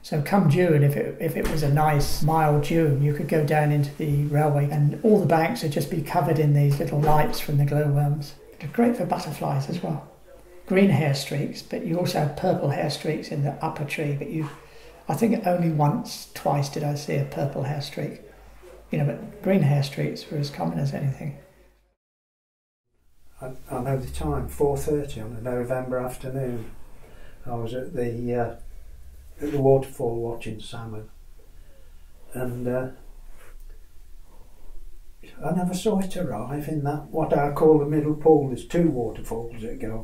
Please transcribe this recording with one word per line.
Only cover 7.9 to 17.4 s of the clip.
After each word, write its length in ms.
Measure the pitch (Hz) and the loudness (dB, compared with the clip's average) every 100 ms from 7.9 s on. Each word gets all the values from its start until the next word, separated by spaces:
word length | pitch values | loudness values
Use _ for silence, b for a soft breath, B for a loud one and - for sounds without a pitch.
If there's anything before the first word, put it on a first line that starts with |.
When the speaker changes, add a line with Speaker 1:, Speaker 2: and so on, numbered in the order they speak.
| 143 143 151 - - - - | 2 2 0 -6 -16 -20 -14
Speaker 1:
They're 100 | 143 | -6
great 260 | - 240 233 | 2 2 2
for 100 | 151 | -2
butterflies 640 | - 160 143 156 139 139 | -4 -4 -6 -2 -2 -2
as 100 | 180 | -4
well. 300 | - - - - - - - - - | -4 -6 -8 -20 -20 -20 -20 -20 0
Green 240 | 190 196 | 6 6
hair 240 | 139 156 | 6 4
streaks, 480 | 139 - 143 - - | 0 -2 -4 -4 -6
but 240 | - - - | -8 -6 -2
you 140 | 170 | 0
also 180 | 175 165 | 0 0
have 180 | 147 - | -2 0
purple 340 | 185 175 143 | 0 2 0
hair 200 | - 139 | 0 -2
streaks 380 | - 170 151 - | -2 -4 -4 -4
in 160 | 151 | -2
the 80 | 139 - | -2 -2
upper 200 | 160 - | -6 -4
tree, 320 | 143 - 147 139 | -6 -4 -4 -4
but 100 | 143 | -4
you, 220 | 156 147 - B B B B - | -4 -6 -10 B B B B -6
I 60 | |
think 320 | 160 220 - 185 | 0 2 2 2
only 240 | 175 170 | 2 2
once, 600 | 147 147 247 - - - | 4 4 2 -4 -12 -14
twice 340 | - 151 147 139 | -4 0 0 -2
did 140 | 156 | -4
I 140 | 147 143 | -4 -4
see 180 | - | -2
a 100 | 151 | -2
purple 380 | 139 165 | -2 -4